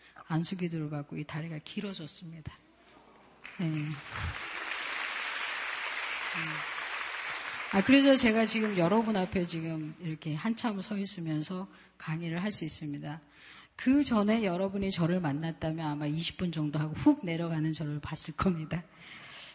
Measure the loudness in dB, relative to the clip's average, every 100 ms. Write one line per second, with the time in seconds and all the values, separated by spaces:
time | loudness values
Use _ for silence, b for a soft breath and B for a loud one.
0 | B B -2 0 0 -2 -4 -2 -4 -6
1 | -6 -8 -8 -8 -8 -8 -10 -8 -8 -8
2 | -10 -12 -12 -14 -14 -16 _ _ -20 -20
3 | -20 -20 -20 -20 -14 -4 -2 -2 -4 -6
4 | -8 -6 -6 -6 -8 -8 -6 -4 -4 -4
5 | -4 -4 -4 -4 -4 -4 -4 -4 -4 -4
6 | -4 -4 -4 -4 -4 -4 -6 -6 -6 -6
7 | -6 -6 -6 -6 -6 -6 0 4 8 10
8 | 10 8 8 6 4 2 2 4 6 6
9 | 4 2 2 0 0 -2 -2 -4 -6 -6
10 | -6 -4 -4 -2 -2 0 -2 -2 -4 -4
11 | -4 -4 -2 -2 -2 -6 -8 B B -12
12 | -6 -4 -2 -2 -2 -2 -2 -4 -4 -6
13 | -6 -10 B B B B B -2 2 4
14 | 4 4 4 4 2 0 0 0 0 2
15 | 2 2 2 0 -2 -2 -4 -2 -2 -2
16 | -2 0 -2 -2 -2 0 0 0 -2 4
17 | 4 4 2 -2 0 0 0 0 -2 -4
18 | -6 -8 -6 0 2 2 -2 -6 -8 B
19 | B B B B B